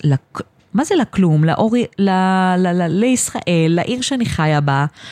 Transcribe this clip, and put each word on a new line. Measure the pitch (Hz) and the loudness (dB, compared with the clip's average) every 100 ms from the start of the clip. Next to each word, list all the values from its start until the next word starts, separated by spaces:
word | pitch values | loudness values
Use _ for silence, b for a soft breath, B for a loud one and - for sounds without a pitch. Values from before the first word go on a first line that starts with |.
לק-, | 151 135 _ - - _ _ | -2 -2 _ -16 -16 _ _
מה | 202 | -4
זה | 311 | 0
לכלום? | 381 - - 180 156 | 0 0 0 2 4
לאורי-, | 160 151 220 240 226 - | 2 2 0 0 -2 -2
ל-, | 196 185 185 185 185 180 | 0 2 0 2 0 0
ל-, | 185 175 | 0 0
ל-, | 170 | 0
לישראל, | 170 240 254 - 240 - 175 160 | 0 0 0 -2 -6 -2 0 2
לעיר | 170 - 254 | 0 -2 -4
שאני | 247 269 233 | -4 -4 -2
חיה | - 156 151 | -2 0 0
בה, | 143 139 147 - B | 0 0 -2 -6 B